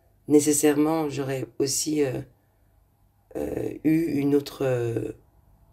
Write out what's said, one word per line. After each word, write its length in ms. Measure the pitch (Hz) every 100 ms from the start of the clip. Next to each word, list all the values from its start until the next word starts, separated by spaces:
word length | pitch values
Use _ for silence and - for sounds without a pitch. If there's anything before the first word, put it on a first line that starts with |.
| _ _ -
nécessairement, 840 | 147 147 147 151 147 151 160 151
j'aurais 360 | 135 135 135 - -
aussi, 440 | 139 127 - 151
euh, 160 | 139 131 131 _ _ _ _ _ _ _ _ _ _ -
euh, 320 | 147 - - - 151
eu 340 | 160 165 143
une 160 | 139 143
autre, 300 | 139 - 135
euh, 480 | 127 120 117 - - _ _ _ _ _